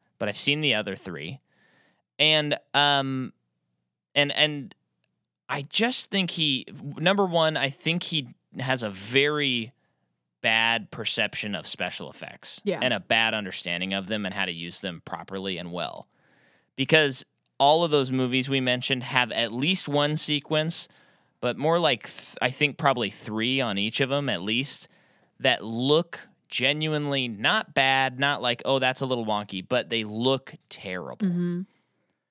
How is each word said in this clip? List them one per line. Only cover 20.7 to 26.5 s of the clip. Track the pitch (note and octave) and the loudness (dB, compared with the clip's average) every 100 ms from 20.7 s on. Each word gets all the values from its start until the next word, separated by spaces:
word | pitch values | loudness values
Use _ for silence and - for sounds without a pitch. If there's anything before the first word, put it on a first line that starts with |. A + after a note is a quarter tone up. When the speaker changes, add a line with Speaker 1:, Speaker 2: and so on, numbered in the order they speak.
| - - _ _ _ _ _ | -4 -8 _ _ _ _ _
Speaker 1:
but | B2 A2+ | -4 0
more | D3 E3+ | 2 4
like | D#3+ B2 | 2 0
th-, | - - - - | -4 -14 -14 -2
I | B2+ | -2
think | - D3 - | 0 -2 2
probably | D3 C3 G#2 | 2 2 -2
three | - - A2 A#2 C3+ | -4 -6 -2 0 0
on | A#2+ G2 | 0 0
each | G#2 - | -2 0
of | C3+ | 0
'em | C#3+ C#3 | 0 -2
at | F#2 | -4
least, | G2 A#2 C3+ - - _ _ _ _ _ | -2 -2 -2 -6 -8 _ _ _ _ _
that | C3 A#2+ | 0 0
look | A2 A2+ C3 D#3 F3 - - _ | -2 -2 2 2 2 -12 -18 _
genuinely | _ | _